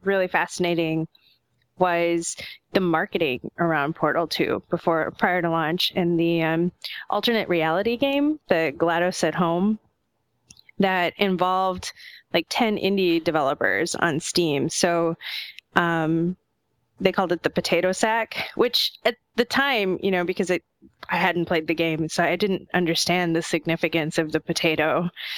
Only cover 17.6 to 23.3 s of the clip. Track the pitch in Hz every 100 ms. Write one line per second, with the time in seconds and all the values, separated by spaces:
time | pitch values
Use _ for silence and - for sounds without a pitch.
17.6 | - 175 180 185 226 226 220 - - -
18.6 | 240 - - - - 240 _ - 247 -
19.6 | 277 247 196 185 196 185 175 185 180 180
20.6 | - _ - _ - 175 180 170 165 170
21.6 | 156 165 165 156 160 - 143 180 208 190
22.6 | - 175 175 165 - 180 175